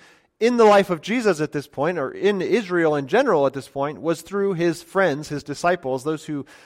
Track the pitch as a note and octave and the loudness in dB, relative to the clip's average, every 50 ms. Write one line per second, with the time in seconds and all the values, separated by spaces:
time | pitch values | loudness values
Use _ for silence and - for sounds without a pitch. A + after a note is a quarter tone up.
0 | - - _ _ _ _ _ _ G#3+ A#3+ B3 A#3 A3+ G#3 G3+ G3+ F#3+ - F3+ D3+ | -20 -20 _ _ _ _ _ _ 0 2 4 6 6 8 8 6 6 4 -2 -4
1 | - F3+ A3+ B3+ A3+ G#3 F3 C#3+ D#3 C#3+ - D3 C3 - - B2+ C#3+ F3 F3+ E3 | -4 -4 -4 0 0 0 0 0 -2 -4 -4 -6 -8 -8 -6 -4 -4 -4 -2 -4
2 | C3+ A#2+ - F#2 D#3+ G3+ G#3 F#3+ E3 A2 E3+ A#3+ G#3 F3 F3+ F3 E3 D#3 D3+ D3 | -6 -6 -6 -2 0 0 0 0 0 0 0 0 0 0 0 0 2 2 2 0
3 | C#3 C3 E3 A#3 C#4+ B3+ F#3+ D3 C#3 C3+ C3 C3+ B2+ - - C#3 C#3 - C#3+ F2+ | 0 0 0 2 2 2 2 2 2 2 0 -4 -10 -10 -6 -6 -4 -4 -6 -6
4 | B2 E3 E3 E3 - - F#3+ G3+ G3 G3 F#3+ D#3+ E3+ F3 E3 E3+ - - - F#3+ | -4 -4 -4 -4 -6 -8 -4 -4 -2 -2 -2 0 -2 -2 -2 -4 -8 -4 0 0
5 | F#3+ F3 C3+ D3 D3+ - D3+ C#3+ - - C#3+ - - F3 F#3 F3+ - C3 C3 C3 | 2 2 0 -2 -6 -8 -10 -10 -8 -10 -8 -4 -2 -2 -2 -2 -2 -6 -6 -4
6 | A#2+ D3+ D#3+ D3 - - D3+ C#3+ B2+ - - - - | -4 -4 -6 -6 -6 -8 -8 -8 -10 -12 -18 -20 -20